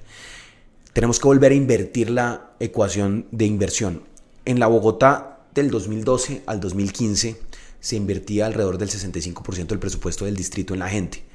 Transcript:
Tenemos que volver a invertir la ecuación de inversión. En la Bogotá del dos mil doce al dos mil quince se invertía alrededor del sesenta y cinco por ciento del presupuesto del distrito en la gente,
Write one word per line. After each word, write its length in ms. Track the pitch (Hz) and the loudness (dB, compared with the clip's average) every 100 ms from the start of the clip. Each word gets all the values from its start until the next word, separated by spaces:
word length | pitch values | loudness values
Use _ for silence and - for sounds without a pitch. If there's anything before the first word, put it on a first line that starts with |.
| - - - - - _ _ _ _ | -16 -20 -20 -20 -20 _ _ _ _
Tenemos 260 | 123 117 117 | 0 2 4
que 80 | 135 | 6
volver 240 | 139 135 | 8 8
a 40 | 139 | 6
invertir 540 | 131 113 98 123 110 | 4 2 2 -2 0
la 420 | 120 120 - - _ | 0 -2 -4 -14 _
ecuación 680 | 113 117 101 98 101 104 - | -6 0 0 2 0 -2 -4
de 140 | 113 107 | 0 0
inversión. 580 | 104 95 - 104 80 - - - - - | 2 0 -2 -4 -4 -10 -20 -20 -12 -2
En 140 | 123 | 2
la 80 | 113 | 4
Bogotá 800 | 117 107 - 135 - - - _ | 6 4 4 4 4 -4 -18 _
del 180 | - 143 | -2 0
dos 160 | 113 98 | 0 -4
mil 160 | 110 | -4
doce 380 | 110 127 - 139 - | 0 0 -2 -8 -6
al 140 | 107 | -6
dos 140 | 92 | -4
mil 200 | 95 98 | -2 -2
quince 440 | - 113 101 117 110 - - - - | -2 -2 0 -2 -6 -12 -14 -18 -14
se 160 | - 110 | -8 -4
invertía 480 | 101 95 - 104 107 | -2 -4 -2 -2 0
alrededor 320 | 110 98 90 | 0 -2 -2
del 120 | 98 | -4
sesenta 300 | 101 98 85 | -6 -6 -6
y 20 | |
cinco 220 | 87 87 | -8 -10
por 120 | - 92 | -8 -6
ciento 180 | 80 | -4
del 60 | 98 | -4
presupuesto 440 | 98 - 90 - | -4 -4 -4 -4
del 140 | 101 98 | -4 -4
distrito 360 | 92 - 98 | -6 -6 -6
en 60 | 92 | -4
la 100 | 92 | -4
gente, 360 | 104 87 - - | -4 -4 -8 -14